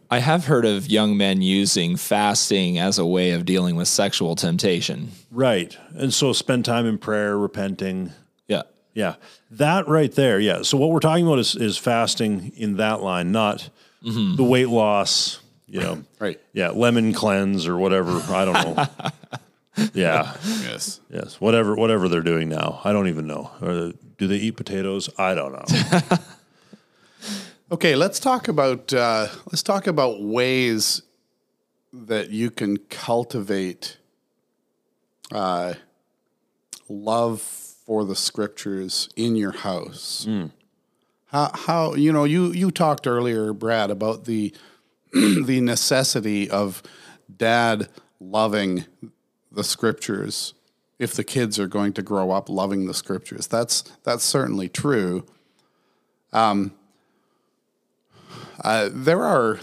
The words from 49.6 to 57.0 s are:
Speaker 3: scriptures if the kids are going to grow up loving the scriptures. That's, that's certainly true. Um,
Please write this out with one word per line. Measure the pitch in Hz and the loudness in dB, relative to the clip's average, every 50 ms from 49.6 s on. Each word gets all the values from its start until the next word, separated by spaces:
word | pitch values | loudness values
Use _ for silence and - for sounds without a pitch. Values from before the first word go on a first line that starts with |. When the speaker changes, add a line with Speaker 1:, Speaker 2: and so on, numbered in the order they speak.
| - | -4
Speaker 3:
scriptures | - - - - 110 104 - - - 101 98 101 104 - - - - - _ _ _ _ _ _ _ _ - | -4 -4 0 0 0 0 -2 -4 -6 -4 -4 -4 -6 -6 -8 -8 -10 -12 _ _ _ _ _ _ _ _ -6
if | 127 107 - | -6 -4 -4
the | - 101 | -6 -6
kids | - - 131 120 107 104 | -4 -2 -2 -2 0 -2
are | 104 98 | -4 -4
going | 92 - 104 101 101 98 | -2 -2 -2 -2 -2 -2
to | - | -4
grow | 95 95 104 98 95 92 | -4 -2 -2 0 0 0
up | 95 98 95 - | 0 -2 -2 -2
loving | 95 95 98 98 98 98 95 | -2 -2 -2 0 0 -2 -2
the | 90 87 | -4 -4
scriptures. | - - - 98 92 - - - - - | -6 -6 -6 -8 -8 -8 -12 -12 -10 -8
That's, | - - 113 117 - - - - - - _ _ | -4 -2 -2 -2 -2 -2 -4 -4 -8 -16 _ _
that's | 127 123 117 - | -4 -2 -2 0
certainly | - - 139 131 123 104 98 92 87 | 0 0 0 0 0 -2 -4 -6 -6
true. | - - - 147 135 110 95 90 90 90 - - _ _ _ _ _ _ _ _ _ _ _ _ _ _ _ _ _ _ _ _ - | -6 -4 -2 0 0 0 0 -2 -2 -4 -6 -10 _ _ _ _ _ _ _ _ _ _ _ _ _ _ _ _ _ _ _ _ 0
Um, | 110 113 107 101 101 95 98 - _ _ _ _ _ | 2 4 4 4 2 0 -2 -6 _ _ _ _ _